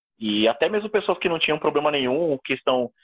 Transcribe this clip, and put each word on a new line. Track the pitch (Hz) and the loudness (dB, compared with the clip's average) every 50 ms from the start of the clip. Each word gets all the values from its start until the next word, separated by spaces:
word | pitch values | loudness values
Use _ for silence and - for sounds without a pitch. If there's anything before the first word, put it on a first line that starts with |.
| _ _ _ | _ _ _
e | _ 110 107 104 104 107 | _ -4 -2 0 2 2
até | 110 117 - 160 175 | 2 4 2 0 0
mesmo | 214 208 214 214 | 0 -2 -4 -2
pessoas | - 208 185 - 180 - | -2 -2 0 0 -2 -2
que | - 180 | -2 -2
não | 165 160 | -2 0
tinham | 160 - 151 156 | 0 -2 -2 0
problema | - 156 147 147 147 151 | 0 0 0 2 0 0
nenhum, | 147 143 131 123 127 156 175 160 139 131 - | 0 0 0 0 0 0 0 0 -2 -2 -2
que | - 135 | -6 -6
estão | 127 - 143 131 127 123 113 - _ | -2 0 0 2 2 0 -2 -6 _